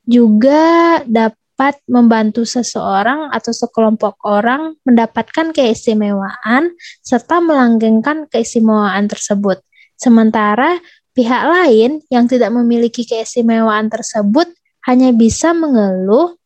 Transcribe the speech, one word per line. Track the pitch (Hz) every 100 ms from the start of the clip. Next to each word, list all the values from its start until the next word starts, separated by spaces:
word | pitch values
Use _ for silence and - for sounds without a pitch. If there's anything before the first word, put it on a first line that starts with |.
juga | - 240 226 214 269 294 330 339 339 330 254
dapat | 226 220 _ _ - 269 277 -
membantu | 247 233 226 220 220
seseorang | 226 254 220 214 196 196 220 294 294
atau | 226 240
sekelompok | 226 233 - 220 220 208 - 208
orang | 208 226 269 320 320
mendapatkan | 262 233 226 - 226 - 330
keistimewaan | 320 240 226 - 214 208 202 196 - 214 254 339 349 - - -
serta | 240 - 339
melanggengkan | 339 285 240 226 220 220 233 311 294
keistimewaan | - 233 240 220 214 208 190 208
tersebut. | - - 202 202 185 _ _ _
Sementara | _ 254 226 220 220 208 214 294 349 - _ _
pihak | - 233 240 254
lain | 349 339 220 233 311 _
yang | 247 240
tidak | 254 208
memiliki | 240 233 240 233 240 226
keistimewaan | 226 220 247 226 226 226 214 220
tersebut | 220 - 220 202 247 339 _ _ _ -
hanya | 254 254
bisa | 233 226 - 320
mengeluh | 339 311 240 202 185 190 233 349 339